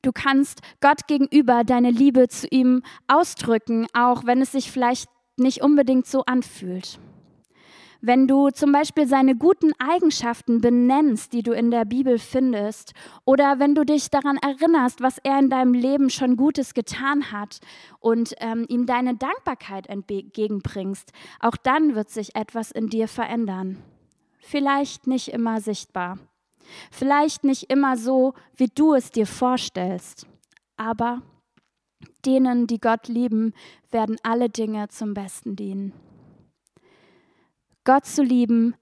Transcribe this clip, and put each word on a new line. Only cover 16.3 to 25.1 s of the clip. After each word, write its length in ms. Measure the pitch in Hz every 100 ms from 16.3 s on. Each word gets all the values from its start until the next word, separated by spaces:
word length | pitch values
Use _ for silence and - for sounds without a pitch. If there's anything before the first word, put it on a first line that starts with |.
| 247
Gutes 380 | 285 294 254
getan 580 | - 220 - 269 285 269
hat 280 | 208 208 - - - - _
und, 340 | 226 226 233 -
ähm, 260 | 226 226 233
ihm 180 | 240 247
deine 280 | 247 254 240
Dankbarkeit 680 | 262 480 - - - 196 190
entgegenbringst, 1300 | 202 - 196 202 - 214 202 - 202 190 196 - - - -
auch 160 | 233 -
dann 360 | - 285 311
wird 160 | 220 208
sich 260 | - 202 -
etwas 360 | 214 233 220
in 180 | - 226
dir 180 | 226 220
verändern. 760 | - 226 233 220 185 190 190 - _ _ _ _ _
Vielleicht 680 | - 294 277 277 277 -
nicht 220 | -